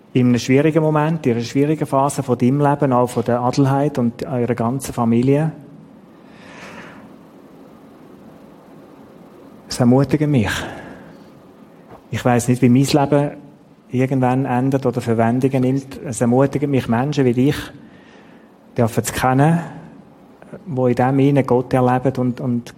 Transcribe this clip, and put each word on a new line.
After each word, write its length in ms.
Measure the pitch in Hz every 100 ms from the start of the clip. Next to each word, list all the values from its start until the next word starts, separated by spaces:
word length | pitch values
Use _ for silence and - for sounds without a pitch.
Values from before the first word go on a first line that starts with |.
| -
In 140 | 131 123
einem 120 | 120
schwierigen 440 | - 131 156 156
Moment, 420 | 156 156 151 165 135
in 80 |
einer 80 | 117
schwierigen 440 | 117 139 143 156 143
Phase 360 | 139 143 -
von 160 | 131 123
deinem 240 | 123 139
Leben, 320 | 143 143 143
auch 140 | 123 123
von 160 | -
der 180 | 113 120
Adelheid 560 | 123 127 139 139 143 147
und 260 | 120 - -
eurer 300 | 127 120 113
ganzen 380 | 117 131 -
Familie. 580 | 127 117 113 127 143 160 - - - - - - - - - - - - - - - - - - - - - - - - - - - - - - - - - - - - - - - - - -
Es 100 | -
ermutigt 480 | 123 127 139 151 147
mich. 220 | 139 98 - - - - - - - - - - - - - - - -
Ich 160 | 113 127
weiss 220 | 120 -
nicht, 140 | 123
wie 60 | 123
mein 140 | 123 135
Leben 520 | 151 139 143 147 - - - - - _
irgendwann 540 | 123 131 135 127 127 135
endet 400 | 123 135 135 127
oder 140 | 120
für 160 | 120 113
Wendungen 440 | 113 123 135 135
nimmt. 380 | 127 135 135 -
Es 180 | 156 113
ermutigt 460 | 120 123 139 139 143
mich, 200 | 135 120
Menschen 360 | 113 139 147 127
wie 80 |
dich 220 | 120 135 147 - - - - - - - - - _ _ -
dürfen 280 | 117 -
zu 100 | 110
kennen, 460 | - 127 131 147 170 165 - - - - - - - - - -
wo 220 | 131 127
in 80 | 120
dem 240 | 127 135
hinein 260 | 135 143 131
Gott 260 | 123 127
erleben 420 | 131 123 127 135 131
und, 240 | 127 117
und 320 | 127 120 120